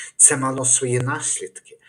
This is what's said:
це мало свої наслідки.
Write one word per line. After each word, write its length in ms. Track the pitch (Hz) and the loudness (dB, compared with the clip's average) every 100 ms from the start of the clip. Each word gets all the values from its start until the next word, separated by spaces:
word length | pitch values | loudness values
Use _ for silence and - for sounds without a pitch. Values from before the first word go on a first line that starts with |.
| - - | -8 2
це 200 | - 139 | 4 4
мало 280 | 131 131 123 | 0 -2 0
свої 340 | - 127 123 | 0 2 0
наслідки. 800 | 123 151 - - - - - - | 0 -4 -4 -6 -8 -14 -20 -20